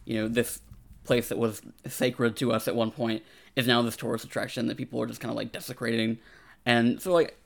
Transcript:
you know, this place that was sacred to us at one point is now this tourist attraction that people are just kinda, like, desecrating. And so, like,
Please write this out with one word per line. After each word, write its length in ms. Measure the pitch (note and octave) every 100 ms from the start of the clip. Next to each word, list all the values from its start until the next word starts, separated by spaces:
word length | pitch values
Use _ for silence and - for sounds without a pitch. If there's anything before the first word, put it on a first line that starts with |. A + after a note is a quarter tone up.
| -
you 160 | A2
know, 60 | A2
this 340 | A#2 A#2 - - - - -
place 260 | - B2 A2
that 100 | A#2+
was 240 | A#2 G#2+ - - -
sacred 480 | - B2+ B2 A#2+ G#2+
to 160 | B2
us 160 | A2 A2+
at 80 | G#2+
one 160 | A2
point 320 | - A#2 A2 - - - -
is 100 | B2
now 160 | A#2+
this 160 | A#2+ -
tourist 260 | A#2 A#2
attraction 440 | - - - - A#2
that 100 | B2+
people 240 | B2 A#2+
are 60 | A#2+
just 120 | A#2
kinda, 140 | B2
like, 180 | A#2 A#2
desecrating. 680 | - - B2+ A#2 A#2 A2+ A2+ - - - -
And 380 | - A#2+ A#2 -
so, 100 | F#3+
like, 240 | F3 D#3 -